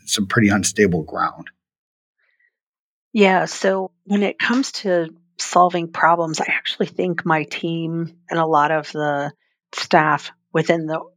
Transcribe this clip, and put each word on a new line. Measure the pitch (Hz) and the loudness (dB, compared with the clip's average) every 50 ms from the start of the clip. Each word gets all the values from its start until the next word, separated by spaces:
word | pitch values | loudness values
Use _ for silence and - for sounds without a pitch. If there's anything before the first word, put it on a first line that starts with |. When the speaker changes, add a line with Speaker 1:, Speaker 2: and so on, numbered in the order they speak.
| _ | _
Speaker 1:
some | - - - 98 | -4 -4 -4 -2
pretty | 95 - 117 107 101 | 0 2 2 4 4
unstable | 104 101 92 - - 107 104 92 87 82 | 4 2 0 0 2 2 2 4 2 0
ground. | 76 - - 87 87 - - - - - - _ _ _ _ _ _ _ _ _ _ _ _ _ _ _ _ _ _ _ _ _ _ _ _ _ _ _ _ _ _ _ | -4 -4 -4 -4 -4 -4 -4 -8 -18 -20 -20 _ _ _ _ _ _ _ _ _ _ _ _ _ _ _ _ _ _ _ _ _ _ _ _ _ _ _ _ _ _ _
Speaker 2:
Yeah. | - 214 202 185 190 175 160 | 2 4 4 4 4 2 0
So | - - - - 190 190 190 190 - _ _ _ | -2 -4 -2 0 0 0 0 -4 -8 _ _ _
when | 202 202 202 | -2 0 0
it | 202 - - - | 0 0 -2 -2
comes | - - 240 262 269 - | -2 0 0 0 -2 -4
to | - - - 196 180 170 165 160 - _ _ _ _ - | -6 -6 -2 0 0 0 0 -2 -6 _ _ _ _ -12
solving | - - - 175 180 180 175 175 170 165 | -6 0 4 4 4 4 2 0 -4 -6
problems, | - - - 160 170 170 165 160 156 - | -2 2 4 4 4 4 0 -2 -4 -4
I | - - | -4 -4
actually | - - - - - - - | -4 -4 -4 -6 -4 -4 -4
think | - - - 185 185 170 165 - | -4 -4 -2 -2 -2 -2 -2 0
my | - 160 156 | 0 0 0
team | 151 - - - - 165 165 165 165 160 165 165 170 160 - _ _ - | -2 -4 -8 -6 -4 -4 -4 -4 -4 -4 -4 -4 -4 -6 -8 _ _ -6
and | 170 165 | -2 -2
a | 160 | 0
lot | 160 160 147 147 151 | 2 4 4 4 2
of | 160 156 147 - | 0 -2 -4 -6
the | - 151 151 147 143 143 143 147 - _ _ _ _ _ _ _ - | -6 -4 -2 -2 -2 -2 -4 -6 -8 _ _ _ _ _ _ _ -12
staff | - - - 180 165 156 156 147 143 - - - _ _ _ | -10 -2 2 2 4 4 4 0 -2 -4 -8 -20 _ _ _
within | - 160 160 - 170 170 160 | -2 0 2 2 0 0 0
the | 156 160 165 - - _ | -4 -6 -6 -8 -12 _